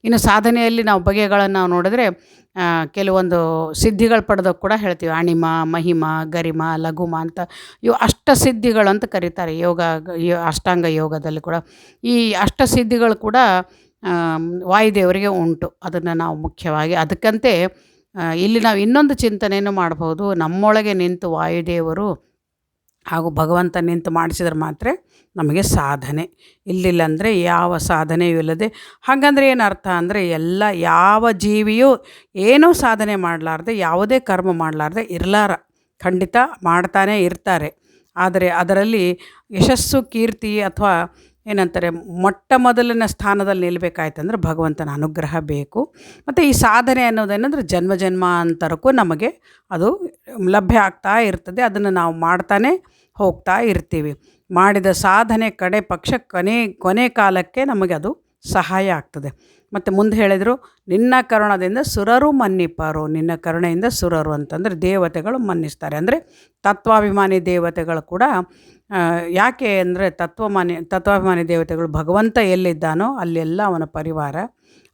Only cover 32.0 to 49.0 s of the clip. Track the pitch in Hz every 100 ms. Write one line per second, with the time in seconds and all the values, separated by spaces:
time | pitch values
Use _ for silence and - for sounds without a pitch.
32 | - - _ - 202 277 330 349 254 220
33 | 214 202 175 165 160 160 170 226 175 170
34 | 208 262 254 185 185 165 160 156 151 196
35 | 226 175 180 208 202 180 _ _ _ _
36 | 185 180 185 240 262 - 185 175 180 196
37 | 196 208 180 180 - 175 147 - _ _
38 | _ 175 185 185 180 170 175 196 214 226
39 | 180 180 - - _ 185 - 254 - 269
40 | 247 226 226 208 214 208 196 - 208 175
41 | 170 _ _ _ 220 202 180 180 175 170
42 | 196 175 190 196 - 254 247 240 240 233
43 | 214 - 202 202 196 185 175 175 175 170
44 | 156 156 165 220 170 160 160 151 151 143
45 | 156 156 151 160 151 147 143 220 294 _
46 | - - - 269 302 240 233 226 247 254
47 | 240 220 208 202 262 285 180 180 180 190
48 | 190 185 180 175 170 165 160 160 262 269